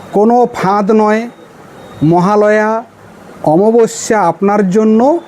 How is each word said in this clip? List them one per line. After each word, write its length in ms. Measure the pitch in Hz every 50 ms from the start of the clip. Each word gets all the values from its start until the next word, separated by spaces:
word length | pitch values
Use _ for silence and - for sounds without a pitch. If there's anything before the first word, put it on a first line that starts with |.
| - -
কোনো 360 | - 196 208 226 240 247 240 233 240
ফাঁদ 380 | - - 185 202 208 214 190
নয়। 380 | 220 220 214 214 214 220 233 240 - - - - - - - - - - - - - - -
মহালয়া, 800 | 156 170 180 175 190 208 214 208 208 214 214 214 214 220 226 233 - _ - - - - - - - - - -
অমাবস্যা 800 | 151 151 170 202 220 226 240 226 214 - - - - 233 214
আপনার 480 | 190 170 160 - 196 202 202 208 214 185
জন্য 500 | 175 220 220 220 220 220 233 277 330 339 339